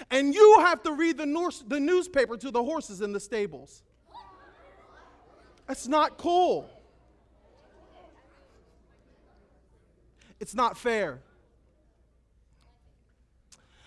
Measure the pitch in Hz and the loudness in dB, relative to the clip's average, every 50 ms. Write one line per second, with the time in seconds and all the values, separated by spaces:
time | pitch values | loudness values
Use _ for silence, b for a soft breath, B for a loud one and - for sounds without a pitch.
0 | 285 B 254 269 277 285 294 415 427 427 427 349 320 349 330 330 - 320 294 285 | -10 B -2 0 0 0 6 8 10 10 10 8 8 4 0 0 -4 -6 -4 -2
1 | 330 330 277 277 302 285 294 339 359 320 - - 262 208 277 294 277 320 359 359 | -2 -2 -2 -4 -4 -4 -4 -4 -4 -4 -6 -10 -10 -6 -4 -4 -2 0 0 -2
2 | 339 359 - 277 240 220 233 185 247 277 220 240 240 277 320 294 - - 196 180 | -2 -2 -2 -2 -2 -2 -6 -12 -12 -6 -4 -4 -4 -4 -6 -8 -10 -12 -12 -10
3 | 208 202 202 196 - - 226 214 202 180 156 127 139 - - - _ _ _ _ | -8 -8 -8 -10 -10 -8 -6 -6 -6 -8 -10 -16 -20 -20 -20 -20 _ _ _ _
4 | _ _ - 988 1077 - - - - - - - - - - - - - - - | _ _ -20 -20 -20 -20 -20 -20 -20 -20 -20 -20 -20 -20 -20 -20 -20 -20 -20 -20
5 | - - - - - - - - - - - _ - - 175 - - 240 302 302 | -20 -20 -20 -20 -20 -20 -20 -20 -20 -20 -20 _ -14 -12 -12 -10 -6 -2 0 0
6 | 320 262 - - - 349 349 359 359 302 190 143 - - - - - _ _ _ | 0 0 -2 -6 -2 0 2 2 2 2 0 -2 -6 -12 -20 -20 -20 _ _ _
7 | _ _ _ _ _ _ _ _ _ _ _ _ _ _ _ - - - - - | _ _ _ _ _ _ _ _ _ _ _ _ _ _ _ -20 -20 -20 -20 -20
8 | - - - - _ _ _ _ _ _ _ _ _ _ _ _ _ _ _ _ | -20 -20 -20 -20 _ _ _ _ _ _ _ _ _ _ _ _ _ _ _ _
9 | _ _ _ _ _ _ _ _ _ _ _ _ _ _ _ _ _ _ _ _ | _ _ _ _ _ _ _ _ _ _ _ _ _ _ _ _ _ _ _ _
10 | _ _ _ b b b b b 202 - 202 240 233 214 185 - - 240 226 214 | _ _ _ b b b b b -16 -10 -2 -2 -2 -2 -2 -4 -4 -2 -2 -2
11 | 190 151 123 135 - _ _ _ _ _ _ _ _ _ _ _ _ _ _ _ | -4 -6 -8 -14 -20 _ _ _ _ _ _ _ _ _ _ _ _ _ _ _
12 | _ _ _ _ _ _ _ _ _ _ _ _ _ _ _ _ _ _ _ _ | _ _ _ _ _ _ _ _ _ _ _ _ _ _ _ _ _ _ _ _
13 | _ _ _ _ _ _ _ _ _ _ - b b b b b b | _ _ _ _ _ _ _ _ _ _ -20 b b b b b b